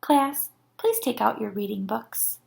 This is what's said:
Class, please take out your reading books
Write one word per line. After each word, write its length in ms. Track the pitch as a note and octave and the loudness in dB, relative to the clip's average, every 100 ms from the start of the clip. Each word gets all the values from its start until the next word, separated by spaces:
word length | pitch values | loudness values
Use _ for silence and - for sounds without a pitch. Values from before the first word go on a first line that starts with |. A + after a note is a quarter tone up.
Class, 480 | - C#4+ C#4 C#4+ - _ _ _ | 6 4 4 -2 -8 _ _ _
please 220 | A4+ A4+ | 0 2
take 200 | - A#3+ | 0 2
out 220 | G#3+ A3+ | 2 0
your 80 | G#3+ | -4
reading 360 | G3 G3+ G3+ | -4 -4 -4
books 520 | F#3+ A3 A3+ - - - | -4 -4 -6 -6 -4 -6